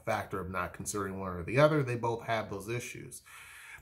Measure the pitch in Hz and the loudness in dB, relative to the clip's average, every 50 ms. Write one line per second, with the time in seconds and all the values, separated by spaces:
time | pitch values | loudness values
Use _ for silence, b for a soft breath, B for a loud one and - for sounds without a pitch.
0 | - 113 107 104 98 - 104 95 87 90 92 90 87 85 - - 95 - - 104 | -2 0 0 0 0 -2 -2 -4 -2 -2 -2 -2 -2 -2 -4 -6 -6 -2 -2 -2
1 | 98 95 95 95 95 92 90 87 82 92 107 139 151 151 156 147 131 123 120 113 | -2 -2 -2 -4 -4 -4 -4 -4 -2 2 6 8 8 8 8 6 2 2 0 0
2 | 117 117 117 - - - 113 110 101 104 104 95 95 107 120 123 - - - - | 2 0 0 0 0 0 0 0 0 -2 -6 -6 -4 -2 -4 -4 -4 -6 -10 -10
3 | - - - - B B B B B B B B B B B B | -12 -12 -14 -14 B B B B B B B B B B B B